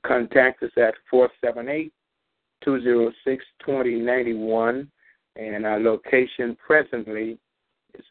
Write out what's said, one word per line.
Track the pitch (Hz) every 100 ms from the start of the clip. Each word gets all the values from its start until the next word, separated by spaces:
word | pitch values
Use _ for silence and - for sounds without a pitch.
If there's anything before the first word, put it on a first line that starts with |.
| -
contact | 127 117 135 127 -
us | 120 -
at | 113 - _
four | 127 123 -
seven | 120 120 123
eight, | 151 160 _ _ _ _ _ _ _
two | 147 135
zero | 120 120 117 120
six, | - 131 - _
twenty | - 135 123 117
nine | 120 127 120 110
one. | 110 113 117 127 143 _ _ _ _ -
And | 110 104 107
our | 107
location | 113 107 - 131 127 - 120 120
presently | - 156 143 120 107 107 113 113 _ _ _ _ _
is | - _